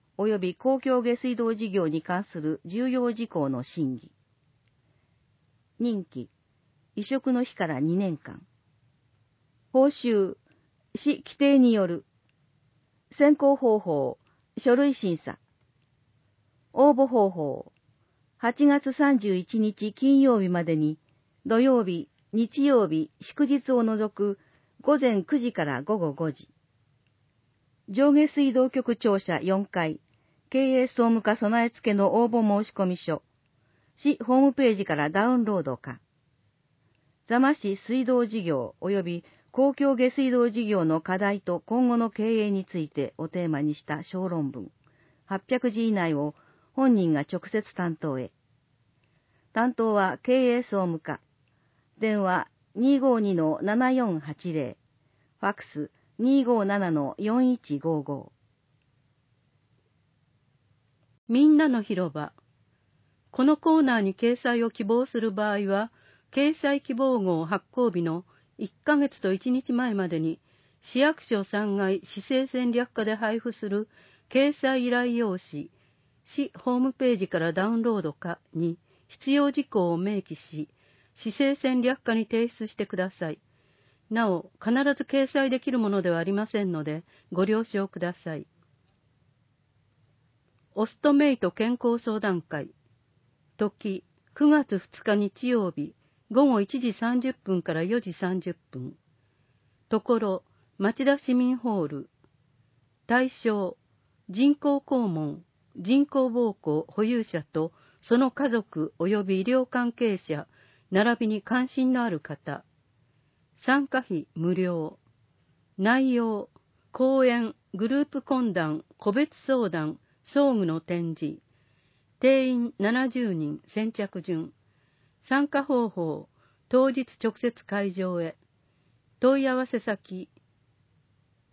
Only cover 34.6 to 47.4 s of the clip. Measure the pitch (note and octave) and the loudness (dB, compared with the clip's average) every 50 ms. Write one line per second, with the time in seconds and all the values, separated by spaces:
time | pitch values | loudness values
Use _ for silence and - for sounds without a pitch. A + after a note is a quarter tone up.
34.6 | C4+ A#3+ A3 F#3+ G3+ - E3 D3 D3 D3+ D#3+ F#3+ G#3 A#3+ B3+ B3 A#3 G#3 G#3 F#3 | 2 2 2 2 -2 -4 -2 -2 -2 0 0 2 2 2 2 2 2 0 0 -2
35.6 | D#3+ C3+ B2+ - - C3+ A#2+ - _ _ _ _ _ _ _ _ _ _ _ _ | -2 -4 -6 -8 -10 -14 -14 -14 _ _ _ _ _ _ _ _ _ _ _ _
36.6 | _ _ _ _ _ _ _ _ _ _ _ _ _ - A3+ A#3+ C4 C4+ D4+ - | _ _ _ _ _ _ _ _ _ _ _ _ _ -2 0 2 4 2 2 0
37.6 | - G#3 G3 G3 - - A3+ C4 C4 A3 B3+ B3 A#3+ G#3+ A3 A3+ F#3+ E3+ D#3 C3 | -2 -6 -6 -6 -6 -4 -2 -2 0 2 2 2 0 0 -2 -4 -2 -2 -2 -2
38.6 | A#2+ - - - - F#3 G3+ G3 F3+ F3 F3 E3+ - _ _ _ _ _ - - | -2 -6 -8 -8 -6 -4 -2 -2 -2 -4 -6 -8 -10 _ _ _ _ _ -2 0
39.6 | C4+ C#4 C4 - C#4+ C#4 C#4 A#3 B3+ B3+ B3 - C4+ C4 B3 B3 A#3+ A#3+ G#3 A3+ | 2 2 2 2 0 0 2 2 2 0 2 2 0 2 2 2 2 2 0 -2
40.6 | A#3 G#3 G#3+ F#3+ E3+ D#3+ D#3+ D#3+ D#3+ - F#3 F#3+ G#3 G3 G3+ G3+ - - F3 E3+ | -2 0 0 0 2 2 0 0 -2 -2 -4 -2 0 -2 -2 -2 -4 -6 -6 -6
41.6 | - - A3 A#3+ B3+ B3 A#3+ A#3 A#3 A3+ - - G#3+ A3 A3+ A3 G#3+ G#3 G3+ G3 | -4 -4 -2 0 2 2 2 0 0 -2 -4 -4 -2 0 0 0 0 0 -2 -4
42.6 | F#3+ _ - F3+ D#3 D3 - - C#3 A#2 - - D3+ D#3+ - F3+ F3 E3 D#3 C#3 | -4 _ -6 -8 -8 -6 -4 -6 -6 -6 -6 -10 -12 -8 -6 -4 -4 -2 -2 -2
43.6 | D3 D3+ D3+ - - - D3+ D#3 F3 - - F#3 F#3 F#3 F3 E3 D3 C3+ B2 B2+ | -2 -2 -4 -4 -6 -8 -8 -8 -8 -10 -8 -6 -6 -4 -4 -4 -4 -6 -6 -10
44.6 | G2 - _ _ _ _ _ _ _ _ _ _ _ - G3 F#3+ - - B3+ B3+ | -14 -16 _ _ _ _ _ _ _ _ _ _ _ -8 -8 -8 -4 -2 -2 0
45.6 | - B3 G#3 A3 A#3 A3+ G#3+ G3 F3 E3 D#3 C#3+ D3 D3+ - _ _ _ _ _ | 0 -2 -2 0 0 0 0 0 0 0 0 -2 -2 -4 -8 _ _ _ _ _
46.6 | _ _ - - C4+ C4 A#3+ G#3 F#3 E3 D#3 C#3+ D3 - - - | _ _ -4 0 4 4 4 4 4 2 2 0 0 -4 -6 -10